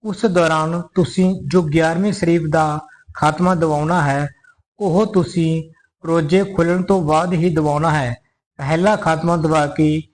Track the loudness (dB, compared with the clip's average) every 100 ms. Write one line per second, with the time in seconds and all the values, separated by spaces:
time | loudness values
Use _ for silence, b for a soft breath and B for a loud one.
0 | -8 -2 0 2 2 2 -2 -4 -4 -2
1 | -2 2 0 0 0 0 2 0 0 0
2 | -2 -2 0 0 0 0 0 -4 -10 B
3 | B -2 -2 2 0 2 0 0 0 0
4 | 0 -2 -4 b b b _ _ 0 0
5 | 2 0 0 0 0 -2 -6 b b _
6 | -2 0 2 0 0 0 0 0 0 0
7 | 2 0 0 0 0 0 0 0 0 0
8 | -2 -6 _ _ _ _ -4 0 2 0
9 | 0 0 0 0 0 0 0 0 0 0
10 | -6